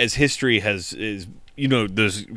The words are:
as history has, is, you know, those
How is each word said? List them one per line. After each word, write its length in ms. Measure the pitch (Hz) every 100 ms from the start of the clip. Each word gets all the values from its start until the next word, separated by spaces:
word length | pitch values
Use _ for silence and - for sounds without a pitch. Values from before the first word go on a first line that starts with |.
as 120 | 120 101
history 440 | 143 - 131 113
has, 320 | 101 98 87
is, 360 | - 107 98 92 - - -
you 140 | 135
know, 180 | 131 104
those 380 | 95 107 95 -